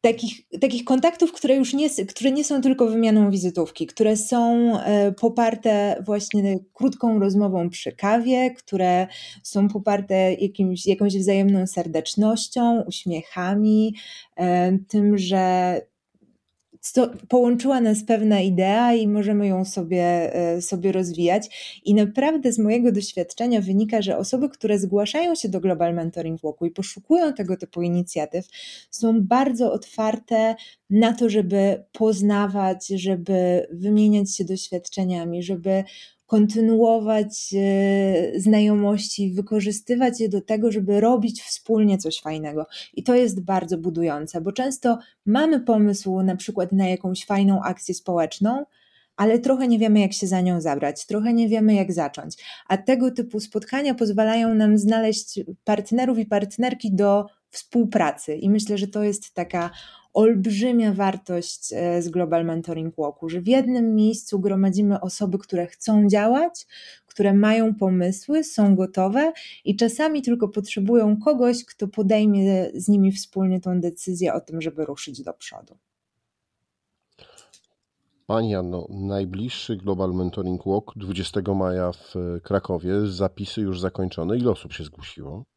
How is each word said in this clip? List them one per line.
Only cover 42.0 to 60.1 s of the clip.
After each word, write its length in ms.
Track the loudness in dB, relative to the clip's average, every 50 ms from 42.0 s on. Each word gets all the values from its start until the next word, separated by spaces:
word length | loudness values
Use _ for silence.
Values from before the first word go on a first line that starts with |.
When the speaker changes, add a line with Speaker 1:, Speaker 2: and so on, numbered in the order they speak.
| -2 -6 -8 -6
Speaker 1:
fajnego. 440 | -8 -8 -8 -8 -8 -6 -6 -8 -8 -8 -12 -20 -20 -14 _
I 100 | -8 -2
to 120 | 2 2
jest 280 | 4 4 2 0 -4 -4
bardzo 340 | -2 -2 -2 0 -2 -6 -4
budujące, 640 | -4 -4 -2 -2 -2 -2 -2 -4 -8 -8 -8 -6
bo 100 | -6 -6
często 460 | -4 -4 -4 -4 -4 -2 0 0 0 0 -4 _ _ _ _
mamy 340 | 0 2 2 4 2 2 0
pomysł 640 | 2 2 2 4 4 2 2 -2 -4 -4 -2 0
na 140 | 0 0 -2
przykład 360 | -2 -6 -8 -4 -4 -2 0
na 160 | 2 2 2 2
jakąś 380 | 0 -2 -4 -6 -6 -6 -6
fajną 360 | -4 0 2 4 4 4 2 0
akcję 320 | -4 -6 -6 -6 -8 -8
społeczną, 680 | -8 _ -2 0 0 0 -2 -2 -2 -2 -2 -2 -2 -6 _ _ _ _ _ _ _ _ _ _
ale 240 | 0 2 4 4 2
trochę 280 | 2 2 0 2 2 2
nie 120 | 2 2
wiemy, 200 | 4 4 4 4
jak 140 | 4 2 0
się 140 | -2 -2 -2
za 140 | 0 2
nią 200 | 2 2 0 0
zabrać, 440 | 0 -2 -2 0 -2 -4 -4 -6 -10
trochę 280 | -6 -4 -2 0 0 2
nie 160 | 2 2 2
wiemy, 240 | 2 4 4 4 4
jak 200 | 4 2 0 0
zacząć. 500 | -2 -2 -4 -6 -10 -14 -14 -16 -16 -18 -20 -20 -20 -4 _
A 100 | -2 -2
tego 340 | 2 2 2 2 2 0
typu 280 | 0 -2 -6 -4 -6 -8
spotkania 540 | -8 -6 _ -8 -8 -4 -4 -2 0 -2 0
pozwalają 600 | 0 0 0 2 2 2 2 2 2 2 2 4
nam 240 | 4 6 6 6 4
znaleźć 600 | 4 4 2 2 2 0 0 -2 -6 -10 -10 -10 -10 -10 -14 _ _
partnerów 560 | -2 -2 -2 0 -2 -2 0 0 0 0 0
i 60 | -2
partnerki 720 | 0 0 -2 -2 -2 -4 -4 -2 -2 -2 -4 -4 -2 0
do 300 | 2 4 4 4 2 0 -4 _ _ _ _
współpracy. 840 | _ -18 -18 _ 0 0 0 2 2 2 0 0 -2 -4 -8 -8 -8
I 140 | -2 2 2
myślę, 280 | 2 2 2 -2 -2 -4
że 100 | -4 -4
to 160 | -4 -2 -2
jest 300 | -2 -2 -4 -10 -12 _
taka 360 | -8 -8 -4 -4 -4 -4 -6 -8 -14 -20 -20 -20 -20 _ _